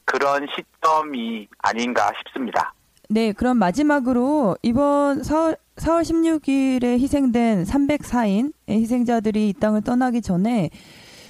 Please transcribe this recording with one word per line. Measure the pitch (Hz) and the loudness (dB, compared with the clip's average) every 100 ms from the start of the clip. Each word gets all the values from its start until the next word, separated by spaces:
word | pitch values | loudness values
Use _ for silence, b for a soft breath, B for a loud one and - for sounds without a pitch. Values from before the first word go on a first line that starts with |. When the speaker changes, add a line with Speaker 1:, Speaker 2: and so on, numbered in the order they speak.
Speaker 1:
그런 | - 135 139 143 143 | -4 0 0 0 -4
시점이 | - - _ 160 156 151 131 113 110 101 - | -10 -12 _ 0 2 0 -4 -6 -8 -12 -6
아닌가 | 101 110 120 113 104 110 | -4 -2 -2 0 0 -2
싶습니다. | - - 120 - - - _ _ - | -8 -8 -4 -2 -2 -6 _ _ -2
Speaker 2:
네, | 214 226 | 0 0
그럼 | 202 247 247 | 0 0 2
마지막으로 | 180 190 302 294 247 240 254 302 220 - | 2 2 2 2 2 0 2 2 0 0
이번 | 226 240 285 285 285 277 | 0 2 2 2 0 -2
사월, | 254 302 320 - _ - | -2 0 0 -2 _ -6
사월 | 302 339 | 0 0
십육 | 320 330 330 320 - | 2 0 2 0 0
일에 | 269 269 254 240 247 | 0 2 0 0 0
희생된 | 269 285 262 233 233 202 | 0 0 2 2 2 0
삼백사 | 175 277 277 294 - 240 214 | 0 0 0 0 -2 -2 0
인의 | 196 277 - - | 0 -2 -6 -4
희생자들이 | 208 226 247 240 233 214 214 214 | -2 0 0 0 0 0 0 0
이 | |
땅을 | 190 214 214 | 0 0 0
떠나기 | 208 247 254 240 | 0 0 0 -2
전에 | 208 175 214 247 160 B B B B B B | -2 0 0 0 -2 B B B B B B